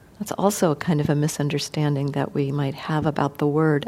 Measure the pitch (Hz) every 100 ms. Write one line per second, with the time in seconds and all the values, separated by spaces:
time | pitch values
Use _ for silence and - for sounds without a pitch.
0 | - - 208 - 196 202 175 143 - 151
1 | 151 147 156 - 143 143 - 156 147 139
2 | 139 139 - 143 139 143 139 156 - 156
3 | 151 147 143 - 147 147 160 147